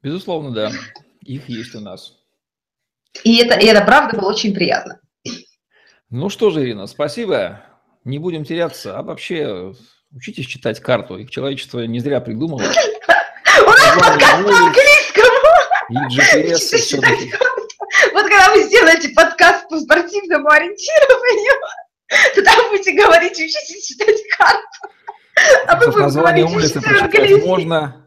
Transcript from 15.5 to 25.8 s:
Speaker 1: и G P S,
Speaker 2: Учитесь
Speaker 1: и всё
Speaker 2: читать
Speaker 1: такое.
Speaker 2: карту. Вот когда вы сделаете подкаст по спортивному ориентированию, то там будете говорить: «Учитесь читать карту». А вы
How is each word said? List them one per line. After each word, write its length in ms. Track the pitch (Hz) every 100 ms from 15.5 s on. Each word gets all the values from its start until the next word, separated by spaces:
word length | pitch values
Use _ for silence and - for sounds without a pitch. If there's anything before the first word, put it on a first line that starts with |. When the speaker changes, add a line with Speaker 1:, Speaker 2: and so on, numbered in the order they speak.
| 679 - - -
Speaker 1:
и 260 | 120 131 127
G 60 |
P 300 | - 170 165
S, 100 | 165
Speaker 2:
Учитесь 120 | -
Speaker 1:
и 40 | -
всё 200 | - 139
Speaker 2:
читать 200 | - -
Speaker 1:
такое. 120 | -
Speaker 2:
карту. 420 | - 508 - - - - - -
Вот 100 | 381
когда 300 | 415 403 381
вы 100 | 427
сделаете 460 | - 453 330 330 294
подкаст 580 | - 330 - 359 - -
по 120 | 320
спортивному 680 | 247 330 339 403 381 302 285
ориентированию, 1040 | 302 349 415 571 622 554 494 494 403 440 539 - - - _ _ - - 403
то 80 |
там 260 | 392 403 466
будете 240 | 403 381
говорить: 400 | 302 427 330 349
«Учитесь 540 | - 320 311 - 381 -
читать 340 | 247 427 427 - -
карту». 560 | - 466 - - - _ - - _ - 622 523 -
А 80 |
вы 60 | -